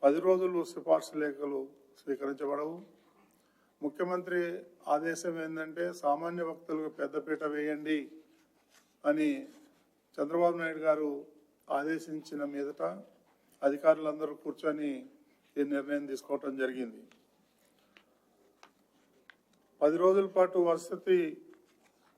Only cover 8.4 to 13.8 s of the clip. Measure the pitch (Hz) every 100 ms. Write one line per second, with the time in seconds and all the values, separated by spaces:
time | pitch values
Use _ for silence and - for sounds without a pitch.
8.4 | _ _ _ - _ _ 147 151 151 135
9.4 | 135 - - _ _ _ _ - 147 170
10.4 | 175 170 165 156 156 151 151 143 - -
11.4 | _ _ - 143 151 160 - 156 143 147
12.4 | 143 143 143 147 165 190 - _ _ _
13.4 | _ - 139 143